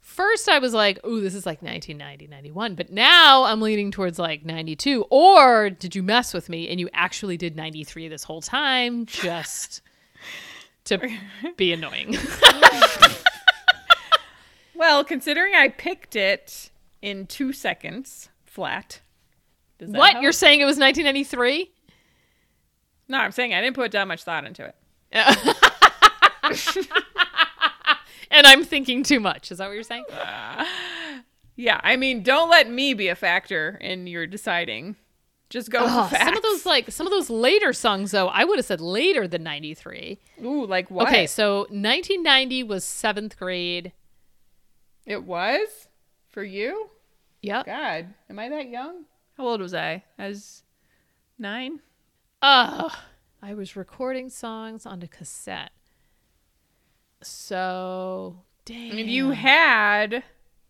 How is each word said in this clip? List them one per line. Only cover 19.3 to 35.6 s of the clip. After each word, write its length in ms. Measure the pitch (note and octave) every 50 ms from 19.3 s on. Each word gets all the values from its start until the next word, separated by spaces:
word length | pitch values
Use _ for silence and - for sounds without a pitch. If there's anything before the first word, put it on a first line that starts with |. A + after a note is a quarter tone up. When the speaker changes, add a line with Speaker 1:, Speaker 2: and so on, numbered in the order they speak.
| _ _ _ _ _ _ _ _ _ _
Speaker 2:
Does 140 | - E3+
that 60 | G#3 C#4
Speaker 1:
What? 140 | D4 G4 F#4+
Speaker 2:
help? 80 | A#3+ C#4
Speaker 1:
You're 80 | C#4
saying 280 | E4 - F#4+ D#4 D4 D4
it 40 | C#4+
was 120 | C#4 D4+
nineteen 280 | C#4 C#4 C4+ C4+ D4 E4
ninety-three? 640 | C#4+ C#4 C#4 C#4+ - - B3 B3 B3 C#4 D#4 F#4 _ _ _ _ _ _ _ _ _ _ _ _ _ _ _ _ _ _ _ _ _ _ _ _ _ _ _ _ _
Speaker 2:
No, 100 | C4 C4+
I'm 120 | - -
saying 240 | G3 - B3 A#3+ G3
I 60 | F3+
didn't 160 | G#3+ B3+ B3+
put 160 | C#4 B3 A3
that 160 | G#3+ G3+ G3 F#3+
much 160 | E3+ E3 -
thought 200 | - E3 D#3 C#3
into 200 | - F3+ - -
it. 100 | - - _ _ _ _ _ _ _
Speaker 1:
<laughs> 2000 | - A3 A3 - - - - C#4 - - - - - - - - - - - G#4+ - - - - - - - D4+ D4+ D4+ - E4 - F#4+ - - D4+ F4+ - - _ A4 F#4 - - C#4+ D#4+ - - - D#4+ D4+ - - - - C4+ - - - - - - _ -
and 120 | D4+ C#4+
I'm 180 | C#4 C4+ C#4 E4
thinking 380 | - - C#4+ C4+ - B3 B3
too 180 | C#4 - C#4+ B3+
much. 300 | G#3 F#3+ D3+ - - -
Is 80 | F#3+ E3+
that 80 | F#3+ G3
what 60 | G3+
you're 80 | G#3
saying? 220 | A3+ - A#3 A#3+ B3 -
Speaker 2:
Uh, 520 | - - - - - A3+ - G#2+ - - - F4 F4+ F4+ F4+ F4 F4 E4+ E4 D#4+ D4 B3+ A#3+ _ _ _ _ - _
yeah, 240 | - A#3+ A3+ G#3 -
I 140 | - F#3 B3
mean, 260 | B3+ C4 C4+ C4 A#3
don't 280 | F#3 B3 C4+ D4+ E4 E4
let 180 | E4+ E4 C#4+ A3+
me 240 | A#3+ B3 C#4 C#4+ C4
be 140 | G#3 G3+ F#3
a 60 | E3+
factor 640 | - - F3+ F3 F#3 - - G3 E3 D#3 D#3+ G3 -
in 260 | - - F#3 F#3 F3+
your 200 | F3+ E3+ E3+ E3
deciding. 720 | E3+ F#3+ G#3 - A3+ F3+ F3 F3 C#3+ G#2+ A2 C#3+ F#3 G#3 _ _ _ _ _ _ _ _ _ _ _
Just 200 | - B3